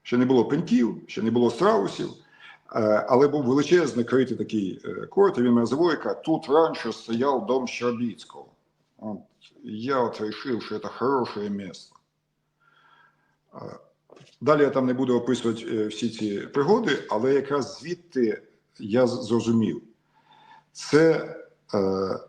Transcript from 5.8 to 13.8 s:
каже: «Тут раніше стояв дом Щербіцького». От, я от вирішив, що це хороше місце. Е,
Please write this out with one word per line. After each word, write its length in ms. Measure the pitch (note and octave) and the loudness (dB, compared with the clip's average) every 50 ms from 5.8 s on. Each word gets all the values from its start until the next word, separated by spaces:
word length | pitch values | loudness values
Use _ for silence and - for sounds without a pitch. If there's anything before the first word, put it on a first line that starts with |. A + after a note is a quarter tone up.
| F3 E3+ D3 - | 2 0 0 -2
каже: 200 | - C3 A#2 - - | -4 -6 -6 -4 -2
«Тут 240 | D#3 D#3+ B2+ - B2+ | -2 -2 -2 0 2
раніше 440 | C#3 D#3+ D#3+ D3+ C3+ - - A2+ | 4 4 4 4 0 -4 -6 -8
стояв 540 | G#2+ - - - A2+ A#2 C3+ C#3+ C3+ A#2 G2+ | -8 -8 -8 -6 -4 0 0 0 0 0 -2
дом 220 | A2 B2+ C3+ B2 A#2 | -2 -2 -2 -2 -4
Щербіцького». 800 | - - A#2+ B2 A#2+ A2+ A#2+ A2+ F#2 - - - - D2 B1+ - _ _ _ _ _ _ _ _ _ _ | -6 -4 -4 -4 -2 -2 -6 -6 -6 -10 -16 -20 -20 -20 -20 -20 _ _ _ _ _ _ _ _ _ _
От, 200 | G#2+ G#2+ G2+ F2 - _ _ _ - - _ - - | -12 -12 -12 -12 -14 _ _ _ -20 -20 _ -20 -16
я 360 | A#2 G#2+ G#2+ A#2 C3+ C#3 B2+ | -14 -12 -8 -4 -2 0 0
от 200 | A#2+ A2 - - | 0 0 -2 -4
вирішив, 420 | A2 G#2+ G#2+ - - C#3 A#2+ G#2 | -6 -6 -8 -8 -6 -4 -4 -4
що 160 | - - G#2+ G#2+ | -4 -8 -8 -8
це 100 | G#2+ G2 | -8 -10
хороше 600 | - - A2+ C3 C#3 B2+ A#2 - - G#2 G#2 G2+ | -6 -2 0 0 0 0 0 -2 -6 -8 -6 -6
місце. 440 | G2+ G2+ G2 F2+ - - - _ _ _ _ _ _ _ _ _ _ _ _ _ _ _ _ _ _ _ _ _ _ _ _ _ _ _ _ _ _ _ _ _ - | -6 -8 -8 -12 -16 -18 -20 _ _ _ _ _ _ _ _ _ _ _ _ _ _ _ _ _ _ _ _ _ _ _ _ _ _ _ _ _ _ _ _ _ -18
Е, 40 | - - - - - | -16 -16 -16 -16 -18